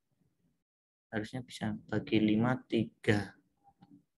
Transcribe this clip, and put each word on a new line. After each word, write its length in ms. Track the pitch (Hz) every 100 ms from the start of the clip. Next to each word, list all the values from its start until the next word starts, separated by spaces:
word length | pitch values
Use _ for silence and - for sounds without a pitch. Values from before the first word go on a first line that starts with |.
| _ _ _ _ _ _ _ _ _ _ _
Harusnya 320 | 110 110 127
bisa. 320 | 120 - 110 107 -
Bagi 320 | 107 - 110
lima, 320 | 107 107 120 131 -
tiga 640 | 117 - - - 104 101 - _ _ _ _ - - _ _